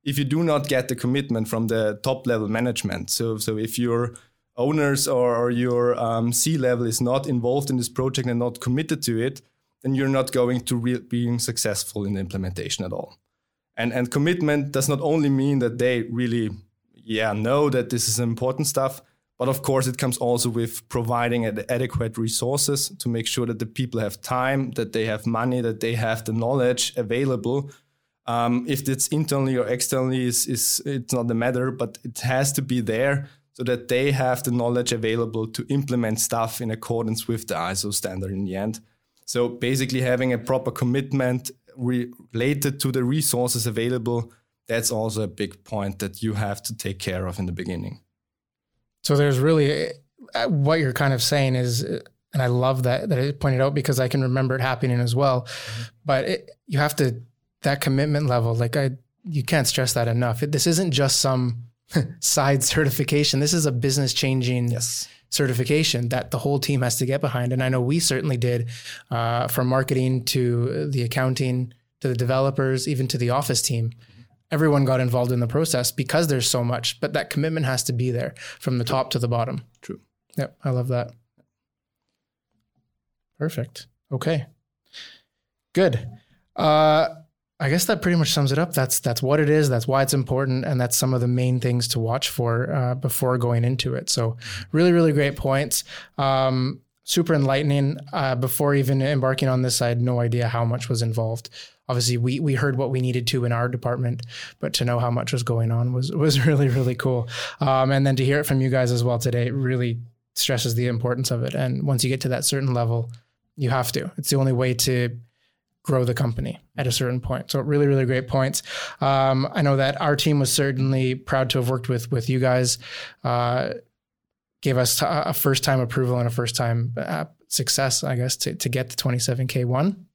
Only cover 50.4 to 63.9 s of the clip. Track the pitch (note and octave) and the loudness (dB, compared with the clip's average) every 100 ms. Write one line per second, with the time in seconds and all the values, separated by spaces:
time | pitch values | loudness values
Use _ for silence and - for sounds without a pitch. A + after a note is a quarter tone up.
50.4 | A#3+ D#3 C#3 E3 C#3 B2+ C#3+ B2+ - D3 | 0 2 2 2 0 0 0 2 2 2
51.4 | C3+ B2+ B2 A#2+ - - - _ _ C#3+ | 2 2 0 -2 -2 -6 -8 _ _ -2
52.4 | B2 B2 B2+ C3 B2+ B2+ G#3+ C3 C#3 C#3+ | 2 2 2 2 0 0 0 0 0 0
53.4 | C#3+ C3 C3+ C#3+ B2+ C3 B2+ C#3 C3 C3 | 0 2 2 2 0 0 0 0 0 2
54.4 | C3 C3 B2+ B2 C3 A#2+ A#2+ A#2+ C#3 B2+ | 0 0 0 0 0 2 2 2 2 2
55.4 | B2 - - A2 A#2 _ D3+ C3+ - F#3 | -2 -12 -10 -10 -12 _ 0 0 0 -6
56.4 | - - - C#3+ D3 - C3 A#2 - _ | -8 -20 -4 0 0 2 0 -2 -12 _
57.4 | _ _ - C#3 C#3+ C3+ D3 D3 D3 B2 | _ _ -2 -2 0 0 2 0 2 2
58.4 | A2+ A2+ A#2+ C#3+ C#3 B2+ _ _ - D3 | 2 2 0 0 -2 -4 _ _ -6 -4
59.4 | C3 D#3+ D#3 - B2+ B2+ A#2 A#2 B2 A#2 | 2 2 2 0 0 0 2 2 0 0
60.4 | D3 D3 E3+ E3 F#3 C3+ C#3 - C#3 C3 | 0 0 2 2 2 2 2 2 2 2
61.4 | B2 A#2 - _ _ D#3+ B2 - - - | 0 -2 -10 _ _ -2 -2 -2 0 2
62.4 | C3+ C#3 C#3 D#3 C#3+ - C#3+ D3 D3 C3+ | 4 4 2 2 2 0 0 2 2 2
63.4 | D3+ E3+ D3+ A#2+ C3+ | 2 2 0 0 0